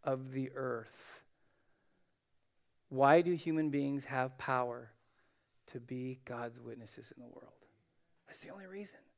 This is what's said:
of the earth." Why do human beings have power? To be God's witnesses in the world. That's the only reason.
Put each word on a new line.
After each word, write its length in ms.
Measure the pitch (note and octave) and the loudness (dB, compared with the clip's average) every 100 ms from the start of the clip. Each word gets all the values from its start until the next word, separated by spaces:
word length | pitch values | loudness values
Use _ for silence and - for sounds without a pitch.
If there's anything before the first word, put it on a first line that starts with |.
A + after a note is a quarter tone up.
of 300 | - C3+ C3 | 0 -2 -2
the 180 | C3 C3 | -4 -4
earth." 680 | C3 C3 A#2 A2 - - - - _ _ _ _ _ _ _ _ _ _ _ _ _ _ _ _ | -2 -2 -4 -6 -16 -18 -20 -20 _ _ _ _ _ _ _ _ _ _ _ _ _ _ _ _
Why 340 | C3 C#3 E3 | 6 10 10
do 100 | F3 | 8
human 380 | E3+ E3 D#3+ D#3 | 2 2 2 2
beings 360 | C#3+ C#3 C#3 C#3 | 2 0 -2 -2
have 300 | C3+ C3 C3 | 0 0 -2
power? 540 | - C3 B2 A#2+ A#2 _ _ _ _ _ _ _ - | 0 2 0 -4 -12 _ _ _ _ _ _ _ -14
To 140 | B2+ | -14
be 400 | A#2+ B2+ B2+ C3 | -8 -6 -4 -8
God's 360 | - A#2+ A#2+ A#2+ | -8 -6 -6 -8
witnesses 520 | A#2 A#2 A2+ - A2+ - | -14 -12 -14 -16 -16 -16
in 40 | |
the 80 | A#2+ | -18
world. 380 | - - - - _ _ _ _ _ - | -18 -20 -20 -20 _ _ _ _ _ -20
That's 140 | - | -16
the 100 | - | -14
only 160 | G3 F#3+ | -14 -12
reason. 340 | G3 G3+ - _ | -10 -10 -14 _